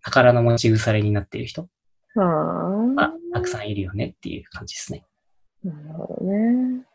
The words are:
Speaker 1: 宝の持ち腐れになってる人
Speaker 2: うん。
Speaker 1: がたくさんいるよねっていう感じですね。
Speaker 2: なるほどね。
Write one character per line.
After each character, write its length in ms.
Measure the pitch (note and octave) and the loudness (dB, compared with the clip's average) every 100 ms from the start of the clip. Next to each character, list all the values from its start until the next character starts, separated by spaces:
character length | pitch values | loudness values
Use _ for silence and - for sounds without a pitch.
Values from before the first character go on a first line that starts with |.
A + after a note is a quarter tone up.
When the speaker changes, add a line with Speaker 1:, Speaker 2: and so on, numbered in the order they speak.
Speaker 1:
宝 300 | - C3+ B2 | 2 6 6
の 100 | A#2+ | 6
持 140 | A#2 A#2 | 4 4
ち 140 | A#2 | 4
腐 220 | A2 A2+ | 4 4
れ 100 | G#2+ | 2
に 80 | G#2 | 2
な 120 | G#2 | 0
っ 60 | G2 | -2
て 100 | A2 | -8
る 80 | A#2+ | -8
人 220 | - F3 _ _ _ _ - | -10 -12 _ _ _ _ 0
Speaker 2:
う 60 | |
ん。 720 | F3+ D#3+ D#3 E3+ E3+ G3+ A#3+ | 2 2 0 -2 -2 0 0
Speaker 1:
が 180 | C#4 - E4 E4+ | 2 0 -2 -8
た 80 | F4+ | -4
く 80 | F4+ | -4
さ 120 | - | -6
ん 80 | G#2 | -6
い 60 | |
る 80 | G2+ | -6
よ 100 | F#2 | -4
ね 220 | G2 - - | -6 -6 -8
っ 40 | |
て 80 | - | -12
い 120 | - | -10
う 40 | - | -12
感 160 | - - | -18 -14
じ 80 | |
で 60 | - | -14
す 120 | - | -12
ね。 120 | - _ _ _ _ _ _ | -12 _ _ _ _ _ _
Speaker 2:
な 80 | F#3+ | -12
る 220 | D3+ D3+ | -12 -12
ほ 220 | D#3+ - - | -12 -10 -6
ど 60 | F#3 | -4
ね。 580 | G3+ A3+ B3 B3+ B3+ B3+ | 0 2 2 0 -4 -10